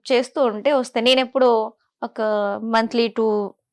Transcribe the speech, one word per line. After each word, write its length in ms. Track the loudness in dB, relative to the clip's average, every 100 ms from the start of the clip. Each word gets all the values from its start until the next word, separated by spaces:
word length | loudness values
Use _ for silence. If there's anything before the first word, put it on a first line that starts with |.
| -2
చేస్తూ 320 | -2 0 -2
ఉంటే 280 | -2 0 0
వస్తాయి. 320 | 0 -2 -2
నేనెప్పుడు 720 | 2 2 0 2 4 2 0 -10 _ _
ఒక 180 | -12 -6 -2 -2 -2 -4 0
monthly 420 | 0 2 0 0
two, 420 | 0 0 -2 -4 -10 _